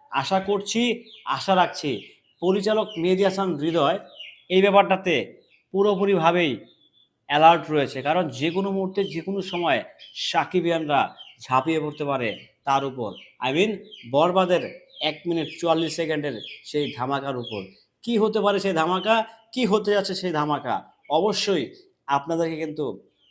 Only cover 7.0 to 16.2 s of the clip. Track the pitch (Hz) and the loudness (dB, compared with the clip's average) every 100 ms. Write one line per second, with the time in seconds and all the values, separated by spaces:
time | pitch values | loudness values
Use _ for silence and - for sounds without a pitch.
7 | _ _ - 147 160 170 147 151 127 135 | _ _ -2 6 8 6 4 0 0 -2
8 | 139 170 156 123 160 175 196 196 185 202 | -2 0 -2 -2 -2 0 -2 -2 -4 -2
9 | 196 160 190 196 185 175 170 117 - - | -4 -4 -6 -6 -4 -2 0 0 -2 -16
10 | - - - 170 - 185 170 165 151 135 | -18 -10 -4 -2 0 0 0 -2 0 0
11 | 92 - - - - 131 160 160 151 147 | 0 -4 -20 -18 -2 0 2 -2 -2 -6
12 | 143 135 113 95 - _ 139 139 139 127 | -4 -2 -4 -6 -14 _ 0 0 0 -6
13 | 107 90 - - 127 151 214 196 - - | -8 -10 -18 -8 -2 0 0 -2 -10 -20
14 | 120 139 175 180 180 170 104 - _ - | -2 2 4 4 2 0 -2 -12 _ -6
15 | 151 151 175 165 151 - 170 160 160 170 | -6 -4 -4 -2 -4 -4 0 0 0 -2
16 | 156 151 | -2 -2